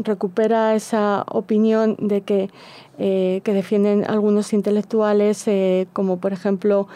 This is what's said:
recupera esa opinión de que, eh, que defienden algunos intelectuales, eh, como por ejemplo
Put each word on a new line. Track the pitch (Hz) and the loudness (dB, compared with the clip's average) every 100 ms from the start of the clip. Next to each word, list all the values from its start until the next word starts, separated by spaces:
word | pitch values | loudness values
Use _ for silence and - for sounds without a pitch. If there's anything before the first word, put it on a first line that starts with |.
recupera | 214 208 202 180 220 226 220 | -4 -4 -2 0 2 2 2
esa | 220 - 220 208 202 - | 0 -2 0 0 0 -2
opinión | 226 185 214 220 220 220 208 | -4 0 2 2 2 0 0
de | 208 202 | -2 -2
que, | 196 202 202 - - - - - | 0 -2 -2 -8 -20 -20 -18 -6
eh, | 202 190 185 190 | -2 0 0 -2
que | 220 | 0
defienden | 196 185 208 202 208 - | -2 0 2 2 2 0
algunos | 214 208 208 208 | 0 2 0 0
intelectuales, | 214 202 208 202 226 214 208 208 208 - | -2 0 -2 0 0 2 2 2 0 -2
eh, | 196 190 185 185 | 0 2 0 -2
como | - 190 180 | -2 -2 -2
por | 196 | -4
ejemplo | 190 202 196 208 196 196 | -4 -2 0 0 0 -2